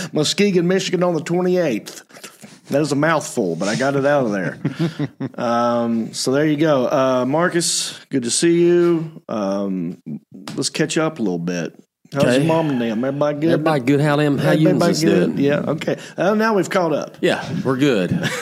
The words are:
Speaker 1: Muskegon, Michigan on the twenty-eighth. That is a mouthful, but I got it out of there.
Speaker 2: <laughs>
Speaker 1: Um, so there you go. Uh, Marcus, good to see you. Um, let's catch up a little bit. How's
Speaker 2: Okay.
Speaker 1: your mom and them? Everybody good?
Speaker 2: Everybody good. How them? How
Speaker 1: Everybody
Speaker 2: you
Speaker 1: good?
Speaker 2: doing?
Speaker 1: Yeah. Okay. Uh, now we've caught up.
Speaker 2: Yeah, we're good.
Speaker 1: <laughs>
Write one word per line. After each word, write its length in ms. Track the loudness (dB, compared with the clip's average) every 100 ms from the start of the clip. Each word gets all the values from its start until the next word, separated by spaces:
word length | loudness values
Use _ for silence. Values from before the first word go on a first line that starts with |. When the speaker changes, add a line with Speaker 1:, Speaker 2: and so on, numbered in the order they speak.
| -4
Speaker 1:
Muskegon, 540 | -2 0 2 2 4 2
Michigan 380 | 0 0 0
on 100 | 0
the 80 | -2
twenty-eighth. 1500 | -2 0 2 2 0 -2 -6 -18 -20 -20 -20 -20 -20 -18 -2
That 100 | 0
is 80 | 0
a 60 | 2
mouthful, 580 | 2 0 -2 -2 -2 -2
but 120 | -2
I 80 | 0
got 180 | 0
it 120 | 2 2
out 200 | 2 2
of 60 |
there. 260 | -2 -4 -6 -8 -4 -4 -4 -8 -8 -10 -6
Speaker 2:
<laughs> 0 |
Speaker 1:
Um, 760 | -2 0 0 0 0 -2 -4
so 180 | -4 0
there 140 | 0 2
you 100 | 2
go. 300 | 2 2 2
Uh, 360 | 2 2 2 0
Marcus, 720 | 0 0 0 -2 -4 -6 -10 -6
good 140 | -4
to 60 | -2
see 320 | 0 2 4
you. 580 | 4 4 4 0 -4 -12 -8
Um, 720 | -4 -2 -2 -2 -4 -6 -8 -12 -14 _ -18 -12 -6
let's 140 | -6
catch 280 | -2 -2 0
up 220 | -2 -2
a 20 |
little 160 | -2 -2
bit. 400 | -2 -4 -6 -10 _ _ -8
How's 100 | 0
Speaker 2:
Okay. 120 | 2 2
Speaker 1:
your 60 | 2
mom 240 | 2 0
and 100 | 0
them? 240 | -2 -2
Everybody 360 | -2 -2 -2 0
good? 120 | 0
Speaker 2:
Everybody 260 | 2 2 0
good. 200 | 2 2
How 140 | 2 2
them? 220 | 2 2
How 120 | 2
Speaker 1:
Everybody 420 | 4 4 4 2 2
Speaker 2:
you 60 |
Speaker 1:
good? 220 | 2 2 2
Speaker 2:
doing? 40 | 0
Speaker 1:
Yeah. 220 | 0 0 -2
Okay. 300 | -4 -4 -6 -6 -2
Uh, 180 | 0
now 200 | 2 2
we've 160 | 0 0
caught 220 | 0 0
up. 240 | -2 -6 -4
Speaker 2:
Yeah, 240 | -2 -2 -4 -4
we're 120 | -2 2
good. 360 | 2 2 0
Speaker 1:
<laughs> 100 | -2 -4 -6